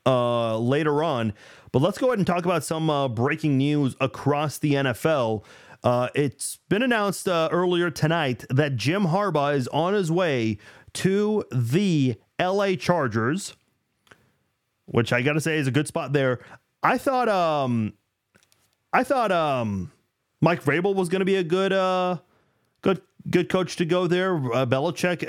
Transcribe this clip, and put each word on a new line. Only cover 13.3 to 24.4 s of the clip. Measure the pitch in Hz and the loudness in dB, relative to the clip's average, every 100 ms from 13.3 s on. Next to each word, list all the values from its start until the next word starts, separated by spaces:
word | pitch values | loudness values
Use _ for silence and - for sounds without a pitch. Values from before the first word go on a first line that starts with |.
| 180 - - _ _ _ _ _ - _ _ _ _ _ _ - | -2 -6 -14 _ _ _ _ _ -20 _ _ _ _ _ _ -4
which | 113 110 | -2 0
I | 123 | 0
gotta | 131 151 | 0 0
say | 160 156 | 0 0
is | 135 | 0
a | |
good | 127 135 | 0 -2
spot | 165 139 | -4 -2
there. | 143 135 120 - - _ _ | 0 0 -2 -6 -20 _ _
I | 151 240 | 0 2
thought, | 285 254 233 | 0 0 0
um, | 190 170 151 131 117 107 - _ _ _ _ _ _ _ _ _ | 2 0 0 0 0 -2 -8 _ _ _ _ _ _ _ _ _
I | - | 0
thought, | 269 269 220 | 2 0 2
um, | 175 156 131 113 98 85 - _ _ _ _ | 2 0 0 -2 -4 -8 -14 _ _ _ _
Mike | 160 175 | 2 2
Vrabel | - 151 196 | 0 0 0
was | 196 175 | 0 0
gonna | 190 | 0
be | 190 190 | 2 0
a | |
good, | 170 180 190 | 0 0 2
uh, | 190 185 185 180 180 - _ _ _ _ _ | 2 2 0 0 -2 -8 _ _ _ _ _
good, | 190 185 - _ - | -2 -2 -4 _ -2
good | 180 180 | 0 2
coach | 185 175 - | 0 -2 -2
to | |
go | 170 180 180 | 0 2 2
there. | 180 190 175 | 2 0 0